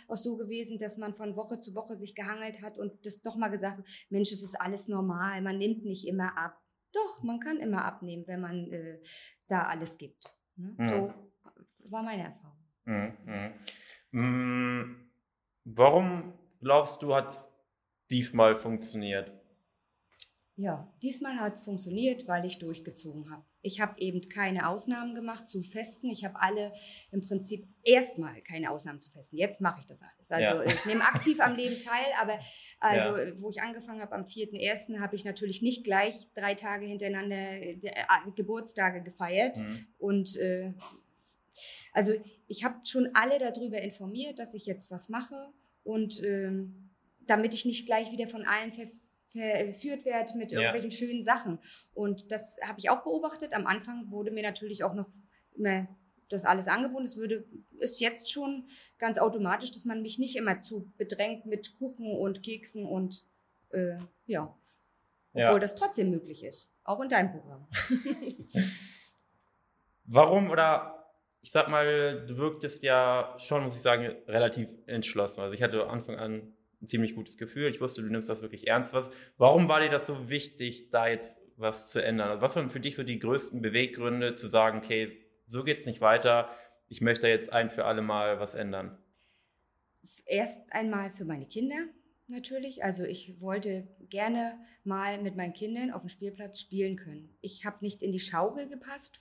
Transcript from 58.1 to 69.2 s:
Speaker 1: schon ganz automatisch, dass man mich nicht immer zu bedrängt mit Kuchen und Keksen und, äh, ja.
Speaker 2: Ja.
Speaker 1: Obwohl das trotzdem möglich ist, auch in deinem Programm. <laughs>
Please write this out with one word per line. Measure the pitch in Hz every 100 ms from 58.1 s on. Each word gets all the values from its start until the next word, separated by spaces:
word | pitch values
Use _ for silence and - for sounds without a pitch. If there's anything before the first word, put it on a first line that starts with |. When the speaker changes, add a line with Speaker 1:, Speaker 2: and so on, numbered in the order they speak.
| 233 -
Speaker 1:
schon | 285 277 277 254 - - -
ganz | 226 214
automatisch, | 208 226 185 214 254
dass | -
man | 240 220
mich | 220 247
nicht | 254 254
immer | 214 185
zu | - 214 - -
bedrängt | 208 208 214 226 220
mit | 208 - -
Kuchen | 262 254 220 202
und | 196 190
Keksen | 226 226 - 220
und, | 202 185 185 185 _ _ _ _ _
äh, | 185 180 175 175 _ -
ja. | 175 156 - _ _ _ _ _ _ _
Speaker 2:
Ja. | - 113
Speaker 1:
Obwohl | 196
das | 202 -
trotzdem | 403 311 185
möglich | 165 - 151
ist, | 135 - - _
auch | - 208
in | -
deinem | 226 185
Programm. | 156 - - -
<laughs> | - - 254 277 - 254 - - 190 190 - - - - _